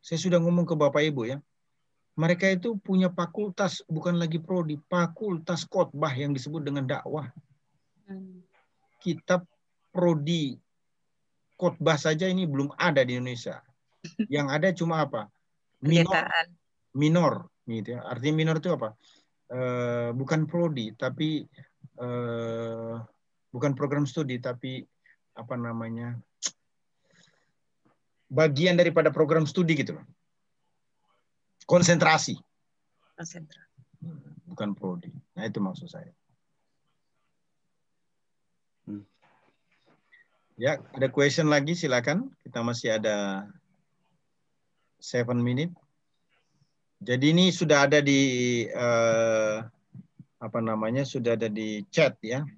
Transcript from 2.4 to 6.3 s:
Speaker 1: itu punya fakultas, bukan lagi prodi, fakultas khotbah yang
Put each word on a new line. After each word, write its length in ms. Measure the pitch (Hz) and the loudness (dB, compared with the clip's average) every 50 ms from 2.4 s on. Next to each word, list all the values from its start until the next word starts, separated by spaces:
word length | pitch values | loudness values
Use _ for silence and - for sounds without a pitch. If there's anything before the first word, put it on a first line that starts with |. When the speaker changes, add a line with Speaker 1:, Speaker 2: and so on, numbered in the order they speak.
| 196 190 190 180 | 2 2 2 2
Speaker 1:
itu 160 | 175 240 226 | -2 -4 -4
punya 320 | 196 _ - 190 185 190 180 | -4 _ 0 2 2 2 2
fakultas, 720 | 180 180 175 165 - 214 208 202 180 - 202 175 - - - - | 0 -2 -6 -4 -4 -6 -6 -4 -2 -2 -2 -2 -2 -6 -8 -6
bukan 320 | 160 156 - 175 175 170 | -6 -2 -2 0 0 0
lagi 160 | 170 160 160 | 0 -2 -2
prodi, 400 | 165 165 - 185 180 165 156 151 147 _ | -4 -4 -2 -2 -2 0 -2 -6 -8 _
fakultas 800 | _ 180 180 170 165 165 - 220 208 180 156 160 - 175 156 165 | _ 0 0 0 0 -2 -6 -6 -4 -4 -4 -4 -4 -6 -6 -6
khotbah 480 | - - 190 170 - - 143 156 151 131 | -4 0 0 0 0 0 -2 -2 -2 -2
yang 160 | 131 143 143 | -2 -2 -2